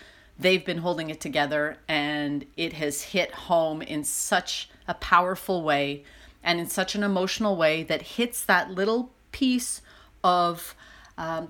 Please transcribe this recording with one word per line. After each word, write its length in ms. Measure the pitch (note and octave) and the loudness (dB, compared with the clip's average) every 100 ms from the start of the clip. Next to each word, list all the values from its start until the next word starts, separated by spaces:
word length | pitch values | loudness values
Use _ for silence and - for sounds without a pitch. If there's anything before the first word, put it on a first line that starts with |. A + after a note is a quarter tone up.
| - - - - | -20 -20 -20 0
they've 260 | F3+ F#3 | 2 2
been 140 | - E3+ | 0 -2
holding 320 | F3 E3 D#3 | -2 -2 -4
it 100 | D#3 | -8
together 560 | D3+ D3 C#3+ D3+ D3+ D3 - | -4 0 0 0 -2 -4 -2
and 580 | D3+ D3 D3 D3 C#3+ - - | -2 0 -2 -2 -4 -6 -6
it 160 | E3 | -6
has 300 | D#3+ D3 C#3+ | -2 -4 -4
hit 280 | - F#3 - | -4 -2 -2
home 500 | - - E3+ D#3+ D#3 | -4 2 2 2 -2
in 200 | - D3+ | -6 -6
such 640 | D3 - - F#3 - - - - - | -4 -4 0 0 -2 -8 -10 -12 -8
a 60 | |
powerful 680 | E3+ - F3 F3+ F#3 - F3+ | -6 4 4 4 0 -2 0
way 400 | D#3 C#3+ C#3+ C#3+ - - - - | 2 2 2 -4 -12 -20 -20 -6
and 160 | E3+ E3+ | -2 0
in 80 | E3+ | -2
such 300 | - F#3 G3+ | -2 -2 0
an 80 | |
emotional 500 | G3+ F#3+ F#3+ - G#3+ | 0 2 0 0 0
way 300 | F#3 D#3+ D#3+ | 4 4 2
that 180 | D#3 D3+ | -2 -4
hits 400 | - - A#3+ - | -4 -4 -2 -2
that 260 | - F3+ - | 2 2 2
little 400 | F#3 G3+ A#3 B3 _ _ | -2 0 0 -4 _ _
piece 520 | - C4 B3 - - - - - - | 0 2 2 -2 -10 -12 -20 -20 0
of, 500 | F#3 F3+ F3 E3+ - - - - - - | 4 4 4 0 -10 -16 -20 -20 -18 -10
um, 300 | E3 D#3+ | -6 -6